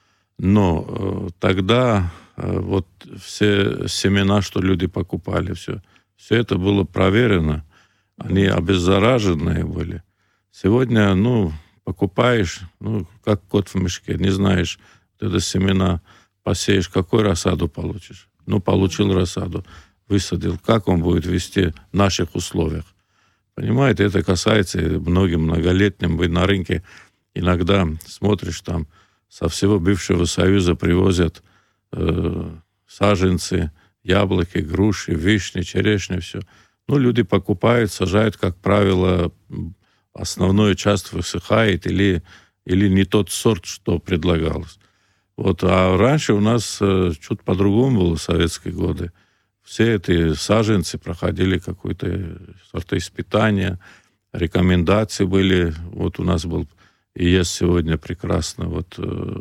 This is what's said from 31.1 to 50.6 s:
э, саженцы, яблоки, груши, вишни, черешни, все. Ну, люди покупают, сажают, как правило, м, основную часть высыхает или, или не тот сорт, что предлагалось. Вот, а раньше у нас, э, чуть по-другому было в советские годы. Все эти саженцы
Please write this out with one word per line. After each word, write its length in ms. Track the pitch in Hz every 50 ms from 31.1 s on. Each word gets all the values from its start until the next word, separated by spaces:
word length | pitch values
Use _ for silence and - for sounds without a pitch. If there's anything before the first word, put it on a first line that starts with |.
| 87 90 85 80 - - _ _ _ _ _ _ _ _ _ - -
э, 560 | 85 85 85 87 87 85 85 87 87 85 82 80 82 _ _ _ _ _
саженцы, 840 | _ - - 98 104 104 90 95 95 90 82 - - 92 85 82 78 - _ _ _ _ _ -
яблоки, 560 | 90 92 101 101 95 98 90 87 - - 82
груши, 540 | 78 76 85 92 101 107 92 - - - 85
вишни, 460 | 73 82 98 110 98 - - - 90 85
черешни, 560 | - - 92 - 107 104 95 - - 90 87
все. 220 | 87 - - - - _ _ _ _ _ _ _ _
Ну, 100 | - 135 143
люди 240 | 127 123 - 120 98
покупают, 680 | - 107 95 - - 101 - - 113 120 123 110 95
сажают, 460 | - - 92 87 90 110 110 104 -
как 180 | - 95 90 85
правило, 760 | - - 95 101 104 104 95 95 92 90 92 92 90 85 82 - _ _ -
м, 260 | - - - 82 95 _ _ _ _ _ _ _ -
основную 640 | - 98 - - 95 92 95 95 104 107 101 92
часть 380 | - - 104 101 95 - - 85
высыхает 760 | 85 90 - - 82 - - 104 113 113 101 95 85 -
или, 360 | 87 87 95 101 98 90 82 - - - - _ _ _ _ -
или 240 | - 92 98 104 98
не 160 | 95 98 95
тот 260 | - - 104 95 -
сорт, 340 | - - - 117 104 85 -
что 340 | - - - - 90 90 82
предлагалось. 800 | - - 90 78 82 90 85 80 80 76 76 78 76 - - _ _ _ _ _ _ _ _ _ _ _ _
Вот, 260 | - - 95 87 - 92
а 340 | 90 92 92 92 92 92
раньше 360 | 90 110 131 151 151 - - 107
у 80 | 101
нас, 380 | 104 113 120 117 107 - - -
э, 320 | 104 98 95 95 90 87 82 -
чуть 200 | - - 107 - -
по-другому 560 | - 92 90 98 101 98 117 131 139 127 101
было 140 | 90 85 80
в 40 | 76
советские 520 | - - 85 82 85 82 - - - - 82
годы. 360 | 80 87 87 82 82 87 85 - _ _ _ _ _ _ _ _ _ _
Все 320 | - - - 113 117 110
эти 380 | 95 - - 87 82 82 80 78
саженцы 640 | - - - 104 113